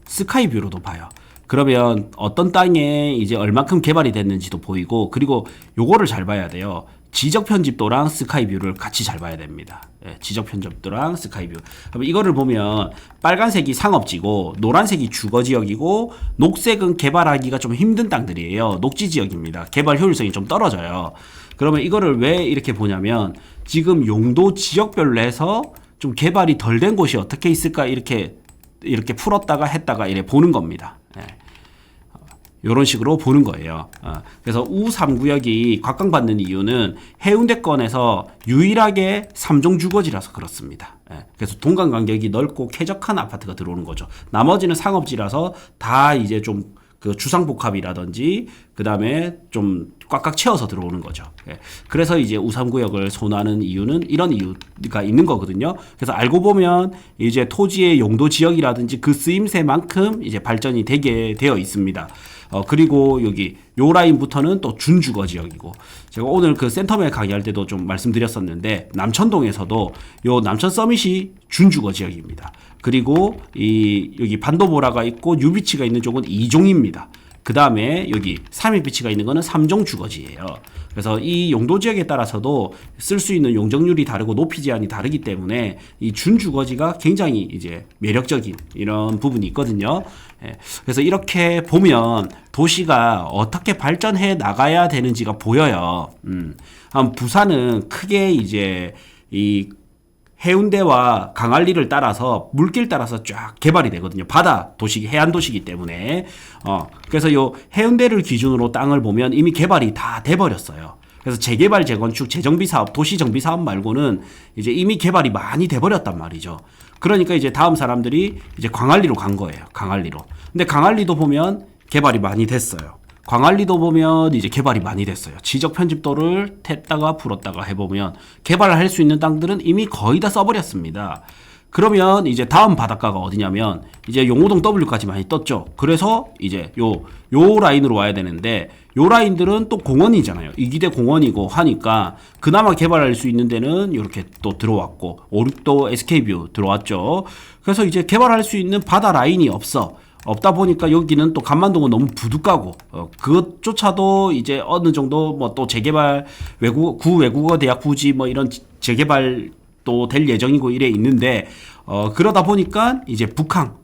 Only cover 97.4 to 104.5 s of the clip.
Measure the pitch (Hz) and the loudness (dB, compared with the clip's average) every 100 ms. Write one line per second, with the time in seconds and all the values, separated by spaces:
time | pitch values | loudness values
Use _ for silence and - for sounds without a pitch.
97.4 | 208 147 123 113 - - 190 196 196 151 | 4 2 2 0 -4 -10 -2 0 2 2
98.4 | 98 104 98 90 87 - - _ _ 98 | 0 -2 -2 -4 -8 -12 -20 _ _ -2
99.4 | 104 101 98 - _ _ _ _ _ _ | 0 0 -2 -12 _ _ _ _ _ _
100.4 | 170 185 208 196 180 123 123 107 95 - | 0 2 4 2 4 4 4 2 -2 -4
101.4 | 117 135 175 170 120 139 127 101 123 107 | 2 4 4 2 0 0 0 -2 -2 -2
102.4 | - 135 175 240 233 147 120 113 110 101 | -2 0 0 0 -2 -2 -4 -8 -10 -12
103.4 | 110 - 156 170 131 87 90 92 92 262 | -14 0 2 4 2 -2 -8 -10 0 2
104.4 | 185 | 4